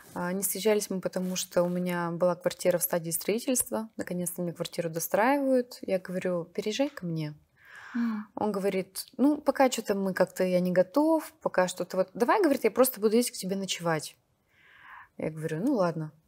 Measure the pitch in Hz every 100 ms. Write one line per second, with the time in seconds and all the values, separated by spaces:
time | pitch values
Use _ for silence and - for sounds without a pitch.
0 | - 185 175 190 202 196 208 208 202 190
1 | 175 185 185 185 - - 175 180 180 175
2 | 170 170 180 175 180 - 180 175 - 180
3 | 165 165 - 208 262 247 - 220 220 -
4 | - 180 175 - 175 160 170 - 170 160
5 | - 190 233 285 269 262 247 - - 190
6 | 185 180 185 175 165 - - 214 285 -
7 | 175 160 151 151 _ _ - - - 240
8 | 233 214 214 - 214 196 190 190 180 -
9 | - - 277 294 - - 269 247 214 196
10 | 190 185 180 - 185 180 180 180 185 -
11 | 311 320 - - 185 - 185 - 175 190
12 | 185 185 240 392 339 254 220 208 254 -
13 | 214 220 240 - 185 196 190 - 170 156
14 | - - _ _ _ _ _ - - -
15 | - - 165 156 156 156 233 262 175 160
16 | 156 -